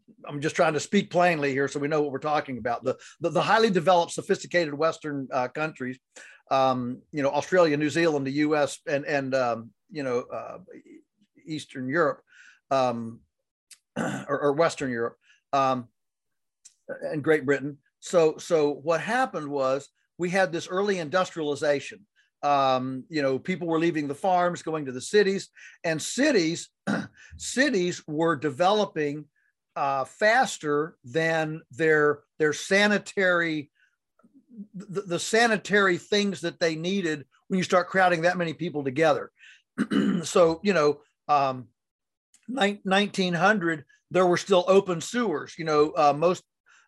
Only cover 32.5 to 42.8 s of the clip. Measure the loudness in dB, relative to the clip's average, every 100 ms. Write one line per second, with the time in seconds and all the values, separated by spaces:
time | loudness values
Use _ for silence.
32.5 | 0 0 2 4 2 -2 -2 2 2 0
33.5 | -4 -8 _ _ _ _ _ _ _ _
34.5 | -20 -18 -16 -12 -10 -6 -6 0 2 2
35.5 | 0 0 2 4 0 0 0 0 -2 -6
36.5 | -2 -2 -2 -4 -2 -2 -4 -10 _ -4
37.5 | -2 2 0 2 2 4 4 2 0 -4
38.5 | -6 -6 -4 -4 2 2 2 -4 _ -20
39.5 | -20 _ -6 -2 0 0 0 0 4 4
40.5 | 4 0 2 2 0 _ _ 0 2 0
41.5 | -4 -12 _ _ _ _ _ _ _ -8
42.5 | -2 -2 -2